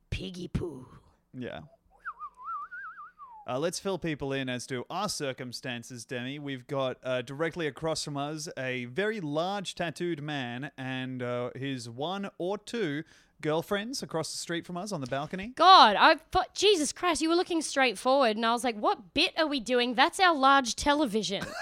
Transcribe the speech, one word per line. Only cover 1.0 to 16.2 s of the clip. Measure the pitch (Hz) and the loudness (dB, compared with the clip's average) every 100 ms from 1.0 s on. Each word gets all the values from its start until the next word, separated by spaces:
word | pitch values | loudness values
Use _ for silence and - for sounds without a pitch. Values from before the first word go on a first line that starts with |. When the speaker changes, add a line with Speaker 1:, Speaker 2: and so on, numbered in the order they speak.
| _ _ _ 131 | _ _ _ -12
Speaker 2:
Yeah. | 120 76 - _ _ 807 1077 1047 1077 1047 1077 1077 1077 1077 1077 1077 1077 1077 1047 880 807 | -10 -10 -16 _ _ _ -16 -14 -16 -14 -12 -10 -10 -14 -14 -16 -20 _ -20 -18 -10
Uh, | - | -6
let's | 170 - | -6 -6
fill | 196 185 | -6 -6
people | 170 143 139 | -6 -6 -6
in | 135 131 | -4 -4
as | 123 - | -8 -8
to | 127 - | -8 -8
our | 170 208 | -6 -6
circumstances, | - 139 123 127 - 135 120 113 123 | -4 -6 -6 -10 -10 -10 -10 -12 -16
Demi. | - 123 123 147 | -10 -8 -6 -8
We've | 143 131 123 | -8 -10 -6
got, | 135 131 120 | -2 -2 -4
uh, | 127 127 | -4 -4
directly | 123 139 160 175 151 | -4 -4 -4 -2 -4
across | - 160 151 | -2 -4 -4
from | 156 143 | -4 -6
us | 143 156 156 - | -6 -6 -10 -6
a | 131 127 120 | -4 -4 -4
very | 127 208 226 | -2 -2 -2
large | 151 151 180 202 180 | -2 -2 -2 -4 -6
tattooed | - 170 - 175 151 | -4 -6 -4 -4 -4
man | 151 147 120 123 147 - | -4 -4 -4 -6 -10 -8
and, | 131 131 127 127 | -6 -6 -6 -6
uh, | 123 123 123 | -4 -2 -4
his | - 139 131 117 | -6 -6 -6 -8
one | 117 160 196 196 - | -6 -4 -4 -8 -6
or | 175 208 | -4 -4
two | - 233 170 143 - - _ _ | -6 -4 -2 -4 -8 -16 _ _
girlfriends | 151 156 - 202 220 - | -2 0 0 -4 -4 -8
across | 170 156 - | -6 -4 -4
the | - | -8
street | - 170 | -6 -6
from | - 175 | -6 -8
us | 208 | -6
on | 175 | -6
the | 127 | -4
balcony. | 135 151 185 214 262 | -4 -4 -6 -6 6
Speaker 1:
God, | 349 370 233 185 | 10 12 10 8
I | 269 311 | 6 6